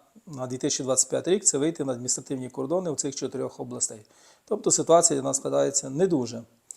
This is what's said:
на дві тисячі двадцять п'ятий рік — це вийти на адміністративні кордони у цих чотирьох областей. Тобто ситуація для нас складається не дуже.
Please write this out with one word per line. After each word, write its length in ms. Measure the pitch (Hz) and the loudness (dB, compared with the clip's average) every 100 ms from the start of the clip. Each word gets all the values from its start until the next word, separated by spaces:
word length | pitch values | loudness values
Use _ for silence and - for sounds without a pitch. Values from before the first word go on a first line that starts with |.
| _ - - | _ -20 -16
на 200 | 139 127 | -8 -6
дві 100 | 127 | -2
тисячі 260 | 151 - | -2 -2
двадцять 260 | 131 131 - | 0 0 2
п'ятий 240 | 131 123 | 0 0
рік — 100 | 196 - | 2 2
це 120 | 143 | 2
вийти 260 | 156 160 | 0 -2
на 80 | 135 | -4
адміністративні 580 | 123 127 - 131 135 127 | -4 -4 -4 -4 -6 -6
кордони 400 | - 135 175 180 | -6 -2 -2 -2
у 60 | 135 | -4
цих 200 | 143 - | -4 -4
чотирьох 440 | 131 131 131 - | -6 -4 -6 -6
областей. 460 | 127 123 - 113 - _ - _ - | -10 -4 -4 -6 -18 _ -20 _ -6
Тобто 260 | 214 - | -2 2
ситуація 480 | 160 156 170 170 143 | 2 6 6 6 2
для 80 | 135 | 0
нас 100 | 135 | -2
складається 520 | 139 139 143 139 135 | 0 2 2 0 -4
не 180 | 135 190 | 0 2
дуже. 360 | 156 117 117 117 _ - | 2 0 -6 -14 _ -20